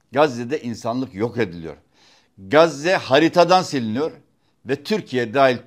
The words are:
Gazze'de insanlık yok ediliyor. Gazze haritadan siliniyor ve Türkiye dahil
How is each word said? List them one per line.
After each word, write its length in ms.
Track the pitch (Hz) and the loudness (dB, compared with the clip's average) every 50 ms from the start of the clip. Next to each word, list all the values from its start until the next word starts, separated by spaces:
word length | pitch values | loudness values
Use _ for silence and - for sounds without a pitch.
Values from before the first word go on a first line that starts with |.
| _ _ | _ _
Gazze'de 500 | - 139 156 147 120 117 120 117 151 - | 0 2 2 2 0 -4 -8 -6 -6 -6
insanlık 520 | 113 120 110 - - 113 120 131 131 - 87 | -6 -8 -10 -8 -6 -6 -6 -6 -8 -8 -6
yok 240 | 95 113 117 101 | -6 -6 -4 -2
ediliyor. 380 | 117 110 90 85 85 80 78 71 - _ _ _ _ _ _ _ _ _ _ _ | -4 -4 -4 -6 -12 -14 -14 -16 -18 _ _ _ _ _ _ _ _ _ _ _
Gazze 580 | 98 95 95 131 156 165 165 143 139 147 180 190 | -20 -6 2 4 4 4 4 2 -2 -2 -2 -2
haritadan 680 | 160 - - 131 151 160 156 - 175 170 170 185 185 | -2 0 2 2 4 4 4 4 4 4 4 4 2
siliniyor 500 | 175 - 151 131 113 107 110 131 156 160 - - _ _ _ _ _ _ _ _ - | 2 -2 -4 -4 -4 -4 -4 -4 -4 -4 -6 -10 _ _ _ _ _ _ _ _ -8
ve 180 | 107 139 143 143 | -6 -6 -6 -4
Türkiye 500 | - - 185 - - 123 123 120 110 107 | -4 -4 -4 -4 -4 -4 -4 -4 -2 2
dahil 240 | 139 135 131 123 113 - | 4 4 4 2 0 -6